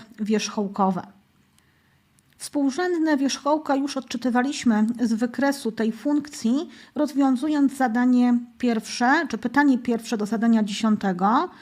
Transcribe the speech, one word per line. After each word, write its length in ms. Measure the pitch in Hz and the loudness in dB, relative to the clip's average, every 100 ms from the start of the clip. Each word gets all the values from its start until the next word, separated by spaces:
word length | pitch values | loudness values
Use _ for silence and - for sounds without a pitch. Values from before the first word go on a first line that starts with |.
| - - | -12 -8
wierzchołkowe. 840 | 208 214 208 - 202 196 190 180 - - _ _ _ _ _ _ _ _ _ _ _ _ | -2 0 0 -4 -4 0 0 0 -6 -18 _ _ _ _ _ _ _ _ _ _ _ _
Współrzędne 800 | - 294 277 262 359 349 320 294 | -8 -2 -2 0 -2 0 2 2
wierzchołka 600 | 269 - - 302 311 277 | 0 -2 -2 -2 0 -2
już 200 | 277 269 | -2 -6
odczytywaliśmy 880 | 254 247 254 240 254 294 - 214 214 233 | -8 -6 -2 0 0 0 0 2 2 0
z 120 | 247 | -2
wykresu 600 | 220 240 240 277 277 226 | 0 -2 0 -2 0 -4
tej 200 | 220 220 | -2 -4
funkcji, 760 | 220 294 294 285 - 220 262 349 - - | -2 -2 -2 -2 -4 -2 0 -2 -12 -12
rozwiązując 840 | - 302 262 277 254 302 302 277 - | -4 -2 2 2 2 0 2 2 2
zadanie 640 | 254 226 247 247 247 240 240 _ | 0 2 4 4 4 2 -2 _
pierwsze, 680 | 247 226 220 - 240 294 330 | -2 -2 -4 -2 2 2 0
czy 100 | 220 | -4
pytanie 400 | 240 277 294 254 | -2 2 4 2
pierwsze 380 | 247 233 - 233 | 0 -4 -4 -4
do 100 | 196 | -2
zadania 360 | 226 233 226 | 0 2 2
dziesiątego. 880 | 208 202 220 208 202 180 196 247 339 - | 2 0 0 0 0 0 2 2 0 -6